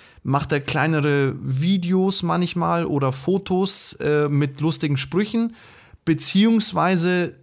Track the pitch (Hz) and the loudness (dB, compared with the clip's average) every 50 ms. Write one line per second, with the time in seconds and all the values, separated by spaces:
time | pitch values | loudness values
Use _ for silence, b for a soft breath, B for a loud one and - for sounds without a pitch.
0 | B B B B B 139 135 143 139 - 156 143 135 - - 156 139 160 160 151 | B B B B B -2 -2 -2 -2 -2 -2 -4 -2 -2 -2 0 0 0 0 0
1 | 139 151 143 143 139 135 - - - 135 131 131 151 175 196 196 175 175 185 185 | 0 2 2 2 0 0 -2 -4 -6 -6 -4 -2 0 0 0 0 0 0 0 2
2 | 185 190 190 - - 170 165 170 180 175 - 175 165 165 170 170 170 - - 143 | 2 2 0 0 0 0 0 -2 -2 -2 -2 -2 -2 0 0 -2 -2 -2 -2 0
3 | 139 131 127 135 - - 185 196 196 - 185 185 190 190 - - - - - - | 0 0 -2 -2 -2 -2 -2 -2 -2 -2 -2 0 0 2 0 0 0 -2 -4 -4
4 | - 147 151 151 147 147 147 143 143 139 135 135 147 160 156 - - 151 147 135 | -2 0 0 0 0 2 2 0 0 0 -2 -4 -2 -2 -2 0 -2 -2 -2 -2
5 | - - - 175 214 208 - 226 233 233 226 B B B B B B B B B | -4 -2 -2 -2 -2 0 -2 -2 -2 -2 -6 B B B B B B B B B
6 | _ - 160 156 - - - 190 208 226 226 220 196 - - 170 156 180 190 175 | _ 0 0 2 2 2 4 4 4 4 4 4 4 2 2 2 2 2 2 2
7 | 165 180 180 180 175 - - - | 2 0 0 0 0 -2 -6 -12